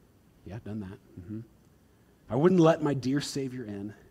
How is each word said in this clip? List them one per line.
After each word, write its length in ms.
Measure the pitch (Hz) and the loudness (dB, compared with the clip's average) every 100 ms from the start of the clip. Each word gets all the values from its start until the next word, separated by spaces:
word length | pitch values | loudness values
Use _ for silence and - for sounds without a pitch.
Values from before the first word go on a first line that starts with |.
| _ _ _ _ | _ _ _ _
Yeah, 120 | 85 104 | -14 -12
I've 80 | |
done 160 | 101 110 | -10 -10
that. 180 | 95 101 _ - | -10 -14 _ -18
Mm-hmm. 200 | 87 107 117 _ _ _ _ _ _ _ - | -12 -12 -14 _ _ _ _ _ _ _ -4
"I 80 | 120 | 2
wouldn't 240 | 175 185 | 4 8
let 220 | 160 160 | 6 6
my 100 | 147 | 0
dear 300 | 135 127 143 | 0 0 -2
Savior 420 | - 143 135 127 | -2 -6 -8 -8
in." 300 | 107 101 104 - - | -10 -10 -10 -14 -20